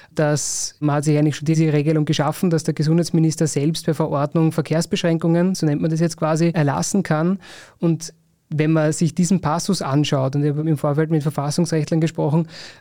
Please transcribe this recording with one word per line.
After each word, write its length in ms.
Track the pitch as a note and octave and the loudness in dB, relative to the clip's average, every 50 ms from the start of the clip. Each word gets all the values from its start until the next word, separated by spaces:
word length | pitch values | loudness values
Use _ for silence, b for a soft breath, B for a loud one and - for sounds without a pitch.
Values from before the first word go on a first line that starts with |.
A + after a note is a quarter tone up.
| B B B | B B B
dass 640 | - D#3 D3 D3+ C3+ - - - - - - - - | -2 0 0 0 -2 -2 -4 -6 -6 -6 -8 -6 -2
man 180 | D3 D3 C#3+ | -2 0 0
hat 80 | D3+ D3 | 0 2
sich 140 | D#3 D3 D3 | 2 2 2
eigentlich 180 | D3+ D#3 C#3+ | 2 2 0
schon 100 | - D3+ | -2 0
diese 240 | D#3 D#3+ D#3+ E3 D#3 | 0 2 2 2 2
Regelung 360 | D3 D3+ C#3+ D#3 D#3+ D#3 D3+ | 2 2 2 2 2 0 2
geschaffen, 420 | - D#3 - C#3+ D3+ D#3 - G3 F3+ | 0 0 0 0 -2 -2 0 0 0
dass 160 | E3 D#3+ - | 0 0 -2
der 80 | - | -2
Gesundheitsminister 760 | D3 - D3+ D#3 E3 E3+ E3+ - - E3 D#3+ D#3+ D#3 - E3 | -2 -2 0 2 2 2 2 2 2 2 2 2 2 0 -2
selbst 380 | C#3+ - C#3+ C#3 E3 D#3+ - - | 0 0 0 0 0 -2 -2 -2
per 100 | E3 D#3 | -2 -2
Verordnung 580 | - E3 - - C#3 C#3+ C#3 - E3 D#3+ D#3+ | -2 -2 -2 -2 -2 -2 0 2 2 2 2
Verkehrsbeschränkungen, 1000 | D#3+ E3+ C#3 - D3+ E3 E3+ - G#3 F3+ - E3+ E3 D#3+ - E3 E3 E3+ F3 F#3+ F#3 | 2 0 -2 -2 0 -2 -2 -2 -2 -2 0 0 0 2 2 2 2 2 2 0 0
so 120 | - E3 | 0 0
nennt 160 | D3+ D3 D#3 | 0 0 0
man 80 | E3+ D#3+ | 0 0
das 100 | D#3+ D#3+ | 0 0
jetzt 160 | E3+ E3 E3 | 0 -2 -2
quasi, 340 | - D#3 D#3 D#3+ D#3 E3+ E3+ D#3+ | -2 -2 0 2 2 2 2 2
erlassen 480 | E3 D3 C#3+ C3 E3+ F3 - - G3 | 2 0 0 0 -2 -2 -2 0 0
kann. 380 | - - D#3 D3+ E3 F3 G3 F#3+ B B B B B B B B | 0 0 0 0 0 0 -2 -4 B B B B B B B B
Und 360 | F3 E3+ D#3+ C3+ - - - _ _ _ _ _ _ - | 0 0 0 -2 -4 -12 -18 _ _ _ _ _ _ -6
wenn 220 | D#3 D3 D#3 D#3+ | -2 0 2 2
man 200 | D#3+ D#3+ D3+ D#3 | 2 2 2 0
sich 220 | D#3 - E3+ D3+ - | 0 0 0 0 2
diesen 280 | - F3+ E3+ G3+ E3+ | 0 0 2 2 0
Passus 400 | - D3 D#3 E3+ - - F#3 - | 0 0 -2 -2 -2 -2 -4 -2
anschaut, 520 | - C3+ C3+ D3 D3 - D3 C3+ C3 C3+ C#3 | -2 0 0 0 2 2 0 0 0 0 0
und 80 | C#3+ | 0
ich 60 | D3 D3+ | 0 0
habe 180 | C#3+ D3+ D#3 | 0 0 0
im 120 | D#3+ D#3 C3+ | 0 0 0
Vorfeld 320 | - D3 C#3+ D#3 D#3+ D#3 | 0 0 0 0 0 0
mit 120 | E3 D3+ | 0 0
Verfassungsrechtlern 800 | C#3 D#3+ - D3 C#3 D3+ - - E3+ D#3 D#3+ D#3 D3+ - E3+ D#3+ | 0 -2 -4 -4 -4 -2 0 -2 0 0 0 -2 0 0 0 0
gesprochen, 480 | E3 D#3+ - - D#3 D3+ D3 E3+ D#3+ B B B B B B B | 0 0 -2 -2 -2 0 2 0 0 B B B B B B B